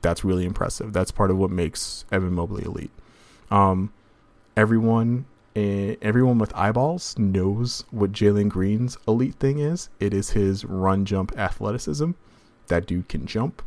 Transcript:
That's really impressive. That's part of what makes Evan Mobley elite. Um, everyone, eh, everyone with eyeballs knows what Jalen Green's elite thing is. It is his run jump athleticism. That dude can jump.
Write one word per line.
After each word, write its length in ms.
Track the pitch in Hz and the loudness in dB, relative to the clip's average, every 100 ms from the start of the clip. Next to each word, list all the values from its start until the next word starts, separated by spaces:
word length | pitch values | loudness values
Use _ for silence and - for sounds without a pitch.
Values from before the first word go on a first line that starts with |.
That's 220 | 85 85 | 0 0
really 220 | 98 92 90 | 0 0 0
impressive. 480 | - 85 - 110 | -2 -4 -6 -4
That's 180 | 95 92 | -2 -2
part 180 | - 98 | 0 2
of 60 | 95 | 2
what 160 | 95 | 0
makes 540 | 90 82 - - - - | 0 -2 -4 -10 -10 -4
Evan 180 | 98 92 | -2 0
Mobley 320 | 87 87 98 | -2 -4 -6
elite. 280 | - - - - - _ - - - | -8 -8 -12 -16 -20 _ -20 -20 0
Um, 420 | 101 98 92 101 - _ _ _ _ _ - | 4 4 4 -2 -8 _ _ _ _ _ 0
everyone, 720 | 107 113 113 113 117 123 131 _ _ | 4 4 4 2 2 -2 -4 _ _
eh, 440 | 107 104 101 101 - | -2 0 0 -2 -2
everyone 360 | 104 113 127 120 | 0 4 4 4
with 180 | 107 - | 2 0
eyeballs 640 | 98 117 139 175 - - | 0 2 0 -2 -8 -2
knows 680 | 101 95 95 107 123 - - | 0 2 0 0 -2 -4 -10
what 220 | 117 101 | -2 -2
Jalen 340 | 101 104 104 104 | 4 4 4 2
Green's 500 | 95 95 107 123 - - | 0 0 0 -2 -4 0
elite 300 | 113 127 - | 2 2 0
thing 240 | 135 143 | -2 0
is. 300 | 147 170 - - | -2 -4 -8 -4
It 140 | 104 | -2
is 160 | 98 98 | 0 0
his 340 | - 98 98 | 2 2 0
run 400 | - 95 95 95 | -4 0 2 2
jump 340 | 98 98 95 - | 2 0 -2 -2
athleticism. 760 | 98 - 104 113 - 143 160 175 - _ _ _ - | -2 -2 -4 -4 -4 -2 -2 -4 -10 _ _ _ -2
That 180 | 85 82 | -2 -2
dude 240 | 87 90 | -6 -4
can 160 | 76 69 | -6 -4
jump. 360 | 107 131 - | -4 -4 -6